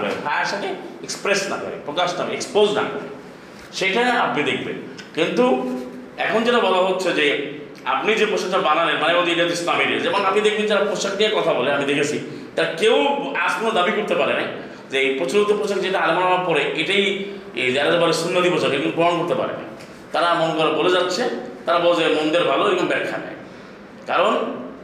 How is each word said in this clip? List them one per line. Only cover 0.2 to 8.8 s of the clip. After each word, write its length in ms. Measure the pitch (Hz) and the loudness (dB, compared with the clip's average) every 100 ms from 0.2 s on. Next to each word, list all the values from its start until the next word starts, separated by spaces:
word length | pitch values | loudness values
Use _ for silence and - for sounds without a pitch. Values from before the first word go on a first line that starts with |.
ফায়াসাকে 420 | 147 160 180 202 196 190 - - | -2 -2 -2 -4 -6 -8 -10 -12
এক্সপ্রেস 460 | 143 - 202 196 190 | -10 -6 -2 0 -2
না 80 | 101 | -6
করে, 140 | 95 101 | -6 -8
প্রকাশ 360 | - 151 175 - | -8 -2 -2 -2
না, 60 | 117 | -4
এক্সপোজ 380 | 123 - 208 208 | -6 -2 4 4
না 100 | 131 | 2
করে, 280 | - - - - - - - - - | -2 -4 -8 -12 -16 -18 -20 -20 -14
সেটা 280 | - 185 226 247 247 | -4 0 2 2 2
আপনি 220 | - 147 | 2 0
দেখবেন। 320 | 131 123 120 - - - - | 0 0 -4 -8 -10 -14 -8
কিন্তু 560 | - 170 - 247 254 - - - - - - | -2 0 4 4 4 0 -6 -8 -12 -14 -6
এখন 260 | 139 226 | 0 2
যেটা 140 | 233 240 | 4 4
বলা 180 | 190 180 | 4 4
হচ্ছে 360 | 190 185 175 | 4 2 0
যে 420 | 151 147 - - - - - | 2 2 2 -2 -8 -12 -10
আপনি 300 | 127 - - | -4 0 2
যে 120 | 214 208 | 2 2
পোশাকটা 320 | 180 185 185 | 0 0 0
বানালেন, 380 | 151 156 | 2 2